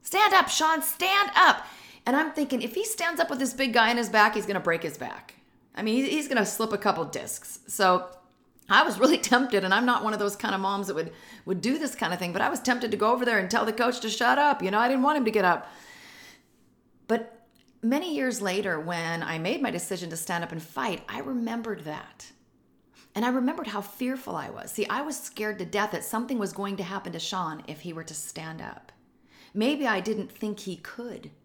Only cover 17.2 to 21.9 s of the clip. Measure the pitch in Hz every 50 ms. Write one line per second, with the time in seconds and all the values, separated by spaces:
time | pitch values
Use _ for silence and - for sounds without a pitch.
17.2 | 226 - - - _ _ _ _ _ _ _ _ - 226 269 294 370 359 302 285
18.2 | 269 254 220 - 202 196 180 196 202 196 170 156 156 165 175 165 170 165 165 165
19.2 | 165 - 165 160 160 185 269 349 269 226 - 175 - - 196 170 175 165 165 165
20.2 | - - 175 170 170 165 165 160 160 - - - 127 - 180 - - - 202 233
21.2 | 277 269 262 247 233 226 233 233 226 226 208 170 151 156